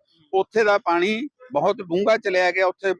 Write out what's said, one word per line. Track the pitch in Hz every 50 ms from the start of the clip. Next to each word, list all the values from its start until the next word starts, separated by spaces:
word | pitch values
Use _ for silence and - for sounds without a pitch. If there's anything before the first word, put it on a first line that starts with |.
| _ _ _ _ _ _ -
ਉੱਥੇ | 190 190 - - 220 226
ਦਾ | 208 202 202
ਪਾਣੀ | - 208 170 170 175 202 220 226 294 285 - _ - -
ਬਹੁਤ | - 143 156 190 202
ਡੂੰਘਾ | - 196 170 165 185 208 220 220 226
ਚਲਿਆ | 220 202 185 180 185 180
ਗਿਆ, | 175 190 190 180
ਉੱਥੇ | 185 _ 196 196 180